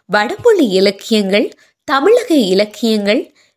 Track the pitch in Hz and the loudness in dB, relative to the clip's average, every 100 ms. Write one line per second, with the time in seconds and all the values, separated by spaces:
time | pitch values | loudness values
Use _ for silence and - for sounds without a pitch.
0 | - 202 214 381 480 415 254 185 196 196 | -4 -2 -2 -2 2 2 2 2 0 -2
1 | - 214 196 202 349 - _ _ - 269 | -2 -2 0 0 -2 -6 _ _ -6 -2
2 | 311 494 - 311 196 190 214 - 233 220 | 2 2 2 0 2 0 -2 -4 -2 -2
3 | 202 240 - _ _ | 0 -2 -4 _ _